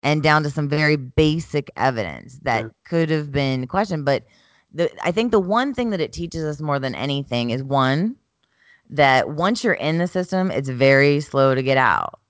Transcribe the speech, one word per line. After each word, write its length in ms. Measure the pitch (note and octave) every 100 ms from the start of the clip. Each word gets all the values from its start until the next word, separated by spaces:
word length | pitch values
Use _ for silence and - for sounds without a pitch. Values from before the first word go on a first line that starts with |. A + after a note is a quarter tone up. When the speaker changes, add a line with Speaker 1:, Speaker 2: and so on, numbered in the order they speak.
Speaker 1:
And 180 | C#3+ D3+
down 220 | D3+ D3+
to 80 | D3
some 180 | C#3 D3
very 280 | D3 D3+ D3+
basic 720 | B2+ - D#3 D#3 D#3+ D3 - -
evidence 640 | A#2+ A#2+ F#2 C2+ - B2+
that 180 | D3+ A2+ A2+
Speaker 2:
Yeah. 40 | _ -
Speaker 1:
could 240 | E3+ D#3+
have 220 | D#3 D3
been 340 | C#3 C3+ C3 B2+
questioned. 400 | F#3 G#3 E3 C#3+
But 180 | C#3 - _ _ _ _
the, 200 | - E3+ -
I 80 | -
think 200 | F3 A#3+
the 80 | G#3+
one 340 | F3+ G#3+ C4+
thing 160 | B3+ A#3+
that 100 | G3
it 140 | D3+
teaches 300 | - E3+ E3
us 180 | D#3 D3
more 160 | D3+ C#3+
than 160 | C3
anything 560 | G2 C3+ C#3 C#3 A#2+ A#2+
is, 140 | B2
one, 540 | C3+ C#3 C3 C#3 G#3 C4 _ _ _ _ _ _ _
that 380 | C#3+ C#3 C3 G#2+
once 340 | D3 F3+ A#3
you're 100 | A#3
in 240 | F3 D3+ E3
the 100 | F3
system, 440 | F#3 F3+ F#3+ F#3
it's 180 | B2 C3+
very 520 | B2+ C3+ C3+ C#3+ D3
slow 340 | D3 C#3 C3+ C3
to 80 |
get 140 | C3 C3+
out. 420 | B2 C#2 G1+ - _